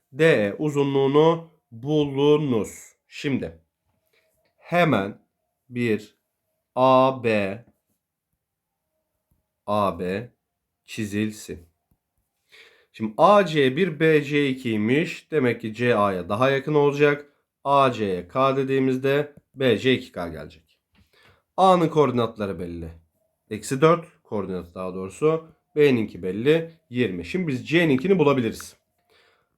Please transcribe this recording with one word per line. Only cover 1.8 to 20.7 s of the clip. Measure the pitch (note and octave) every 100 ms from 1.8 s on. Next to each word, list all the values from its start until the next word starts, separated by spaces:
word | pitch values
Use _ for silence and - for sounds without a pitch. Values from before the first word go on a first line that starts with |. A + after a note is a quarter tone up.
| B2+ D3+ C#3+ C3+ C#3+ D3+ D3+ A#2 F2+ - - _ _
Şimdi | - D3 B2+ E2+ F2 _ _ _ _ _ _ _ _ _ _
hemen | - E3+ E3+ A2+ G2 A2+ _ _ _ _ _
bir | B2 A#2+ G#2 - _ _ _ _ _ _
A | - C3 C3 C3 C3
B, | A#2 G#2+ G2 G#2 B2 _ _ _ _ _ _ _ _ _ _ _ _ _ _ _ _ _ _ _ -
A | G#2 G2 F2
B | F2+ F#2+ A#2+ _ _ _ _ _ -
çizilsin. | - G#2 G2+ G#2+ G#2+ - E2 - _ _ _ _ _ _ _ _ - - _ _
Şimdi | - A2 G#2+
A | E3 G#3 F#3+
C | D#3 C3+ C3
bir, | F#3 D3
B | D#3+ D#3
C | C#3 D3 C#3+
ikiymiş. | C3 B2 G#2+ G#2+ C3+ E3+ - -
Demek | D#3 B2 A2+
ki | A2+
C | G#2+ A#2+ A2+
A'ya | G2+ F#2+ F2
daha | G#2 C3
yakın | C#3 C3+
olacak. | D3+ C#3+ C#3+ D3 D3 - _ _ _
A | C#3 C#3+ C3+
C'ye | A2+ G#2 F2+ F2
K | C3 C3+ C3+
dediğimizde | C3+ C3+ C3 C3 C3+ C#3 D3 - _
B | C3 C3 G#2
C | B2
iki | B2 -
K | - F2
gelecek. | D#2 D2+ - _